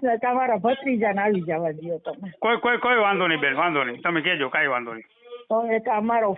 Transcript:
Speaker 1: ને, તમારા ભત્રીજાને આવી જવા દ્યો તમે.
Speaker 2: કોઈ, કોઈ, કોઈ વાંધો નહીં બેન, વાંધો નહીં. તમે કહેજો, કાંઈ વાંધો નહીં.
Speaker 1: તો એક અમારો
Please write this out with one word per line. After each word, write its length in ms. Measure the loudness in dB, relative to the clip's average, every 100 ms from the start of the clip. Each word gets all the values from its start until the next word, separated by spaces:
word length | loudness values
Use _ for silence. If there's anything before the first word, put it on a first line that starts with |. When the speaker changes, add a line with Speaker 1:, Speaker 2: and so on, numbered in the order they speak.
Speaker 1:
ને, 140 | 0 0
તમારા 380 | 0 0 2 2
ભત્રીજાને 680 | 2 0 0 0 0 2
આવી 200 | 2 0
જવા 300 | 0 -2 -2
દ્યો 260 | -4 -6 -8
તમે. 340 | -8 -10 -14 -4
Speaker 2:
કોઈ, 180 | 0 2
કોઈ, 200 | 2 0
કોઈ 180 | 2 4
વાંધો 320 | 4 2 2
નહીં 120 | 2
બેન, 160 | 0 2
વાંધો 280 | 0 0
નહીં. 180 | -2 -2
તમે 200 | -2 0
કહેજો, 280 | 0 -2 0
કાંઈ 180 | 0 0
વાંધો 260 | 0 -4
નહીં. 100 | -10 -14 _ -18 -18 -4
Speaker 1:
તો 220 | -2 0
એક 180 | -2 0
અમારો 480 | 0 0 2 0